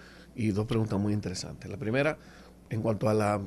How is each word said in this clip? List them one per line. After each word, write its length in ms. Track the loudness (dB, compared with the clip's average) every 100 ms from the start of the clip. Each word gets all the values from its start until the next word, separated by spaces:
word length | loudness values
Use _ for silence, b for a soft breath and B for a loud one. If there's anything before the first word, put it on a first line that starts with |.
| B B B
y 180 | -2 0
dos 120 | 2
preguntas 340 | 2 2 2 2
muy 140 | 2
interesantes. 580 | 0 -2 -6 -8 -10 -10
La 60 | -6
primera, 400 | -2 2 2 -2 B B B B -8
en 100 | -2
cuanto 300 | 0 0 2
a 40 |
la 240 | 4 4 2